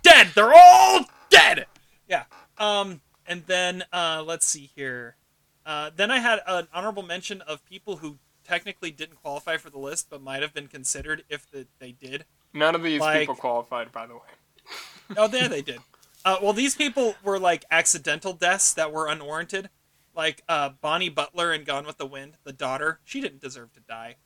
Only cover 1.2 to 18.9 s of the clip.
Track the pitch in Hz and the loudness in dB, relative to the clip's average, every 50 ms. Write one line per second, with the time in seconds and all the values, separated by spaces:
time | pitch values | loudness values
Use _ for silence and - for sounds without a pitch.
1.2 | - _ - - 311 254 - - - - _ _ _ _ _ _ _ _ 185 151 | -2 _ 6 6 6 6 2 -2 -6 -14 _ _ _ _ _ _ _ _ -8 -8
2.2 | - _ - - - _ _ - 214 208 208 202 202 196 180 139 _ _ _ _ | -8 _ -20 -20 -20 _ _ -6 -4 -4 -4 -4 -6 -8 -12 -18 _ _ _ _
3.2 | _ - 180 180 156 175 185 180 180 180 180 180 175 _ - 180 170 165 160 160 | _ -14 -14 -14 -8 -6 -4 -4 -4 -6 -6 -10 -12 _ -8 -6 -4 -4 -6 -6
4.2 | 156 160 165 165 - - - 151 139 139 _ - 139 131 123 123 120 117 _ _ | -8 -10 -8 -6 -6 -6 -6 -10 -12 -20 _ -14 -12 -12 -12 -12 -14 -18 _ _
5.2 | _ _ _ _ _ _ _ _ _ 156 151 151 151 151 156 170 202 214 262 254 | _ _ _ _ _ _ _ _ _ -12 -10 -10 -10 -12 _ -6 -4 -2 -2 -2
6.2 | 233 240 226 202 - 185 185 175 170 _ - 175 190 220 208 202 185 175 175 185 | 0 0 -2 -2 -4 -6 -6 -6 -6 _ -12 -10 -10 -8 -10 -10 -12 -12 -14 -12
7.2 | 180 - 208 190 175 151 156 143 _ _ 185 190 _ 214 190 143 160 151 143 135 | -12 -14 -16 -14 -14 -14 -14 -14 _ _ -20 -20 _ -14 -14 -12 -14 -16 -16 _
8.2 | _ _ _ _ _ - 175 175 - 202 185 _ - 165 151 143 156 160 160 _ | _ _ _ _ _ -6 -6 -6 -6 -10 -16 _ -14 -14 -12 -12 -16 -16 -16 _
9.2 | _ 151 143 143 - 175 160 - - 160 143 139 135 139 156 165 - _ 151 139 | _ -12 -12 -10 -8 -8 -8 -8 -10 -14 -18 -14 -12 -10 -10 -10 -12 _ -18 -20
10.2 | 135 135 135 135 147 151 _ 147 143 135 - 143 131 - - 139 139 151 156 160 | -14 -12 -10 -8 -10 -10 _ -16 -18 -18 -20 -14 -10 -10 -10 -10 -8 -10 -10 -12
11.2 | - _ 147 143 _ _ 147 139 127 _ _ _ 131 127 123 127 139 - - 143 | -10 _ -16 -16 _ _ -20 -20 -20 _ _ _ -20 -20 -20 _ -18 -16 -16 -16
12.2 | - _ _ _ _ _ - 147 151 160 170 170 165 165 156 147 151 156 156 156 | -16 _ _ _ _ _ -6 -2 -2 -2 -2 -2 -4 -4 -4 -4 -2 -2 -2 -2
13.2 | 151 147 131 - - 127 120 120 117 _ 131 120 113 120 _ 117 113 117 120 120 | -2 -4 -8 -8 -6 -6 -6 -6 -6 _ -10 -12 -12 -12 _ -16 -16 -16 -20 -20
14.2 | - - - _ _ _ _ _ _ - - - - - - - _ _ 196 208 | -20 -20 -20 _ _ _ _ _ _ -20 -20 -20 -20 -20 -20 -20 _ _ -2 -2
15.2 | 214 214 226 254 254 240 175 143 139 - 123 120 - _ _ _ _ _ _ _ | -2 0 0 -2 -4 -2 -4 -8 -10 -12 -16 -16 -20 _ _ _ _ _ _ _
16.2 | - 190 190 185 202 202 208 214 262 277 - - 302 285 226 285 254 226 202 - | -2 -2 -2 0 -2 -2 -2 0 -2 -2 -2 -4 -6 -4 -2 -2 -2 -2 -4 -6
17.2 | 190 202 196 196 185 180 170 156 - _ 160 165 170 - - 165 135 156 147 156 | -6 -6 -4 0 0 0 -2 -2 -4 _ 0 0 0 0 -2 -2 -4 -6 -6 -6
18.2 | - 190 180 165 180 175 185 196 - - - - 160 156 | -6 -12 -6 -2 -2 -2 0 0 -2 -2 -2 -2 -6 -6